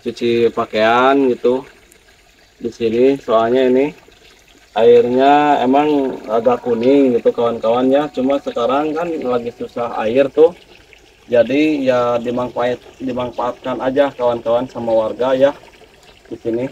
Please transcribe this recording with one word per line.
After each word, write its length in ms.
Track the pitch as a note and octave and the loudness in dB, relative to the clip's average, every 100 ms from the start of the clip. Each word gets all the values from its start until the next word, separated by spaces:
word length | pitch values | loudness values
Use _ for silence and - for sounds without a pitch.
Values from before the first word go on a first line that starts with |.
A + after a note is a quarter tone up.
cuci 480 | A#2+ A2 A#2+ A#2 A#2 | -10 -4 -2 0 0
pakaian 640 | A#2 A2+ A2 A2 A#2+ C3 C#3 C3 | -2 -4 -2 2 2 2 2 0
gitu. 320 | A#2 A#2+ B2+ C#3 _ _ _ _ _ _ _ _ _ | 0 0 -2 -6 _ _ _ _ _ _ _ _ _
Di 160 | A2+ | -12
sini 420 | - A#2 A2+ C3+ C#3 | -6 -4 2 2 0
soalnya 480 | - A2+ A#2 C3 B2+ | 0 0 2 2 2
ini 240 | B2+ D3 - _ _ - _ _ _ _ | 2 0 -6 _ _ -20 _ _ _ _
airnya 880 | G#2+ A#2 A#2+ A#2+ B2+ C#3 D3 D3 C#3+ | 2 6 6 4 2 4 4 2 0
emang 560 | B2 C#3 D3+ C#3+ C3+ A#2+ - | 2 2 2 0 -2 -6 -4
agak 400 | A2+ A#2 A#2+ B2+ | 0 0 -2 -2
kuning 480 | A2+ B2 C#3+ C3+ | 0 2 4 4
gitu, 160 | A#2 B2 | 2 0
kawan-kawan, 560 | A#2+ A#2 A#2 A2 A#2+ C3 | 0 -2 -2 0 0 2
ya. 240 | C#3 D3+ | 0 0
Cuma 320 | - C3 C#3 | -4 -2 -2
sekarang 480 | - - A#3 C#3+ D#3 | -4 -4 -2 -2 -2
kan 160 | D3+ F3 D#3 | -4 -6 -6
lagi 320 | B2+ B2 A#2 | -4 -4 -4
susah 400 | - A#2+ B2 A#2 A#2 | -12 -12 -8 -6 -4
air 240 | A2 B2 C#3 | -2 0 0
tuh. 240 | D3 E3 F3+ _ - _ - _ _ - | 2 2 2 _ -20 _ -20 _ _ -2
Jadi 560 | A#2+ A2+ C#3 D#3 D3 | 0 2 0 0 0
ya 360 | C3 B2 A#2+ A#2+ | 0 0 0 -2
dimanfaat-, 800 | A#2+ B2 B2 A#2 B2 B2 - - | -4 -6 -6 -4 -4 -6 -12 -12
dimanfaatkan 800 | C3 B2 B2 - B2 A#2+ C3 A#2+ | -8 -6 -8 -6 -8 -8 -10 -6
aja, 280 | B2+ C3+ C#3 | -4 0 -2
kawan-kawan, 560 | C3 B2 A#2 A2+ A#2+ B2+ | 0 -4 -2 -2 -2 -2
sama 240 | B2 A#2 | -8 -2
warga, 400 | A2+ A2 G#2 B2+ | -2 -2 -4 -2
ya, 160 | C3 C#3 C#3+ - _ - _ - _ - | 2 0 0 -20 _ -20 _ -20 _ -18
di 80 | - | -10
sini. 260 | A#2+ A2+ C3+ | -6 -6 -6